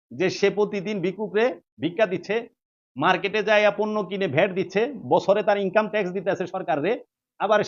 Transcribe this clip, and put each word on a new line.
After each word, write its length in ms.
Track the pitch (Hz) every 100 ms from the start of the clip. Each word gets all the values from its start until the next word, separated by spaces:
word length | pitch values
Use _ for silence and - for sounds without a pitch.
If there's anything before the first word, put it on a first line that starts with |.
| _ 123
যে 80 | 185 -
সে 100 | 196 196
প্রতিদিন 400 | 208 208 180 208
ভিক্ষুকরে 400 | 185 190 208 196 247 - _ -
ভিক্ষা 260 | 156 170 214
দিচ্ছে, 240 | 185 - 226 247 _ _ _ _ 127
মার্কেটে 440 | 165 180 190 214 202
যায় 160 | 208 208 202
পণ্য 180 | 214 214 180
কিনে 200 | 196 185
ভ্যাট 160 | 139 196 185
দিচ্ছে, 240 | - 196 254 233 127
বছরে 280 | 170 - 208 208
তার 100 | 202
ইনকাম 220 | 190 214 214
ট্যাক্স 180 | 214 180 190
দিতেছে 280 | 185 175 175
সরকারে, 380 | 190 170 151 170 285 - _ _ -
আবার 160 | 196 208